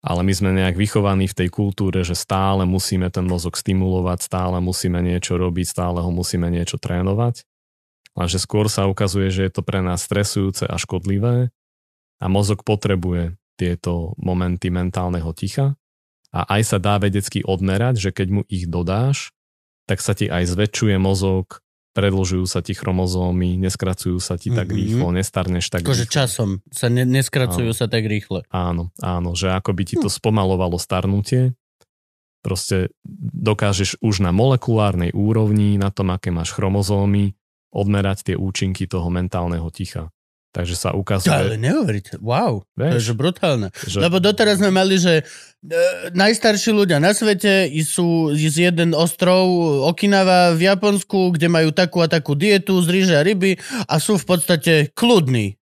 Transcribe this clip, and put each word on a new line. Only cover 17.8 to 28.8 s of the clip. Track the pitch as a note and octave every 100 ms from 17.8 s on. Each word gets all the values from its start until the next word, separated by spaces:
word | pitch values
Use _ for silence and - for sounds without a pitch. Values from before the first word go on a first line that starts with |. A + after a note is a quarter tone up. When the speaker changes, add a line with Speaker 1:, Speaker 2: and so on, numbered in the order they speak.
| A#2+ A#2+
Speaker 1:
že | F#2+
keď | - F#2+
mu | G2+ -
ich | F#2 F2
dodáš, | E2+ F2 G2 B2+ C#3+ - _ _ _ _ _
tak | - G2
sa | -
ti | G2+ G#2
aj | F2 F2
zväčšuje | F2+ G#2+ - A2 G2
mozog, | F#2+ F#2+ F#2+ F#2+ F#2 - _ _ _
predĺžujú | - G2 F#2+ F#2 F#2 F#2
sa | F#2
ti | F2
chromozómy, | F#2 - F#2 F#2 F2+ F2+ F2+ F2+ F2+
neskracujú | F#2 - F#2 F#2 - F2+
sa | - F2
ti | -
tak | B2 F2+
Speaker 2:
Mhm. | G#2+
Speaker 1:
rýchlo, | G#2+ A#2 F2
nestarneš | F2+ G2 - F2+ F2+ -
tak | F#2
Speaker 2:
Akože | F2 B2
Speaker 1:
rýchlo. | A#2
Speaker 2:
časom | D3 B2+ - G#2+ F#2+ _
sa | - A#2+
ne-, | A#2+ B2+
neskracujú | C3 C3 - B2 - A#2
Speaker 1:
Áno. | A2+
Speaker 2:
sa | A#2
tak | A#2 G#2+
rýchle. | G#2+ - F#2 -
Speaker 1:
Áno, | F#2 F2 F2